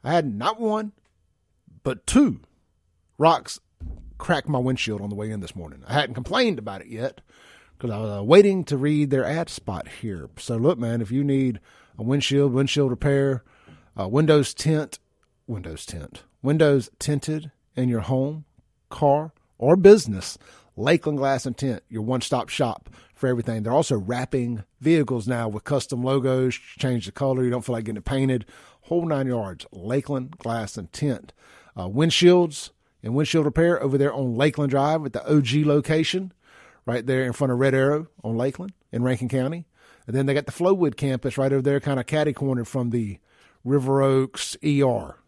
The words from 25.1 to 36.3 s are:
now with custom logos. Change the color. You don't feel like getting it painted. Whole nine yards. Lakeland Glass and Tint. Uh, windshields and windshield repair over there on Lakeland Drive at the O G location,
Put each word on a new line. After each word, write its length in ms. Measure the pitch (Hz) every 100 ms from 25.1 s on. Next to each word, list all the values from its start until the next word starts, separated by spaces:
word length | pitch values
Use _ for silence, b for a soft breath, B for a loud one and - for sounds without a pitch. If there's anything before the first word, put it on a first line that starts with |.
| 127 107
now 220 | 123 113
with 160 | 104
custom 380 | - 143 - 123
logos. 520 | 127 135 131 131 131
Change 520 | - - - 131 120 95
the 60 |
color. 300 | - 139 131
You 60 | 127
don't 160 | 123
feel 80 | 113
like 140 | 117 110
getting 100 | 107
it 80 |
painted. 400 | - 135 135 127 - B B B
Whole 240 | _ 170 165
nine 200 | 147 135
yards. 400 | 120 98 87 -
Lakeland 640 | - 92 131 139 139 127 -
Glass 400 | - 117 107 -
and 160 | 90
Tint. 400 | - 143 120 - b b b b
Uh, 140 | - 92
windshields 840 | 110 160 - 175 180 175 143 - _ _ _
and 120 | 110
windshield 320 | 127 151 165 147
repair 360 | 135 170 175
over 140 | 139 135
there 160 | 139
on 240 | 123 131 117
Lakeland 340 | 151 - 143
Drive 360 | 135 143 160 143
at 80 |
the 120 | 120 -
O 140 | 151
G 240 | 123 143
location, 680 | 151 147 139 160 160 185 190